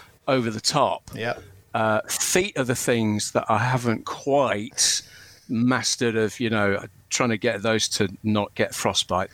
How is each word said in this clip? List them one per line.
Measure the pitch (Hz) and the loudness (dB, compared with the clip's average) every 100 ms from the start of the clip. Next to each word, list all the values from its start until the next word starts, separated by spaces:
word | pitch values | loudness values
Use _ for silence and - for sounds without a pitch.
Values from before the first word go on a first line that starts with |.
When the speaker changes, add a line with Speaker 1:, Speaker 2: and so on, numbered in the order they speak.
| - - - | -20 -10 0
Speaker 1:
over | 135 113 | 0 0
the | 107 | -2
top. | - 151 110 80 - | 0 2 2 0 -8
Speaker 2:
Yeah. | 110 117 - - - - 113 | -8 -6 -6 -12 -20 -6 -2
Speaker 1:
Uh, | 110 107 - | 2 0 -2
feet | - - 180 202 147 | -4 0 0 0 -2
are | |
the | 123 123 | -2 0
things | - 117 110 104 - | 0 2 2 0 -2
that | - - | -2 2
I | 110 | 2
haven't | 123 131 120 110 - | 2 0 0 -2 -4
quite | - 139 139 120 104 110 - - - - - - - - | -6 0 2 2 0 -4 -2 0 0 -6 -20 -20 -16 -4
mastered | 117 123 123 107 - 120 110 | 0 2 2 0 0 0 2
of, | 107 - | 0 0
you | 113 | 0
know, | 110 101 98 - - - | 2 2 0 -4 -18 -6
trying | - 123 | 0 0
to | 110 | 2
get | 120 104 | 0 0
those | 110 110 - | 0 0 0
to | - 98 101 | -2 -2 -2
not | 107 104 101 - | 0 0 0 -2
get | 104 | -4
frostbite. | - 110 - - 90 95 | -2 -2 0 0 -2 -2